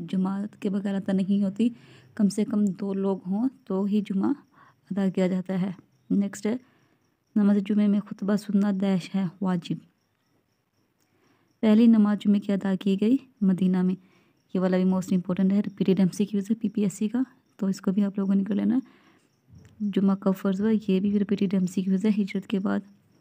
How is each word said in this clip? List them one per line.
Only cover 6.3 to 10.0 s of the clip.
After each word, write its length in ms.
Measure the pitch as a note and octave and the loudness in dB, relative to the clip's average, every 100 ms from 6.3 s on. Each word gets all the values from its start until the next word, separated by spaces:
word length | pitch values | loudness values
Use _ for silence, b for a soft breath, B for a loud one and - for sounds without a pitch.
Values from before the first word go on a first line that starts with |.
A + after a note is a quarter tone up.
| - G#3+ | -4 -6
है 120 | B3+ b b b b b b _ G#3+ | -6 b b b b b b _ 2
नमाज 220 | G3+ G#3 | 4 2
जुमे 280 | G3 G#3 G#3 | 2 0 2
में 120 | G#3 | 0
खुतबा 340 | - - G3 G#3 | -2 -6 -2 -2
सुनना 340 | G#3 G3+ G#3 | 0 0 0
दैश 360 | F#3+ G3 F#3+ - | 0 0 0 -2
है 200 | F#3+ F3+ - | -4 -4 -4
वाजिब। 380 | F#3 F3+ - E3+ - _ | -4 -4 -4 -10 -10 _